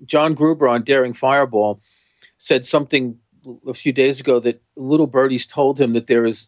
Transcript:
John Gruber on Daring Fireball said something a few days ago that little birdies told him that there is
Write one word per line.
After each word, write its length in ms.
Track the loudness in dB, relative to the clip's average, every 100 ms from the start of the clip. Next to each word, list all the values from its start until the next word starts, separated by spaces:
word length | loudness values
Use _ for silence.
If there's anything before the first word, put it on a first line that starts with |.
| -2
John 280 | 0 0
Gruber 340 | 0 0 2 0
on 160 | 0
Daring 300 | 0 0 0
Fireball 680 | -2 0 0 0 0 -2 -4 _ _ _ _ _ -4
said 280 | 0 0 2
something 520 | 0 0 -2 -2 -10 _ _ -20 -16 -14
a 60 |
few 180 | -8 -2
days 300 | 2 0 0
ago 180 | 0 0
that 220 | 0 -6 _ -10
little 300 | -2 0 2
birdies 380 | 0 0 -2 -4
told 360 | -2 0 0
him 120 | 0
that 140 | 0 0
there 180 | 0 0
is 220 | -4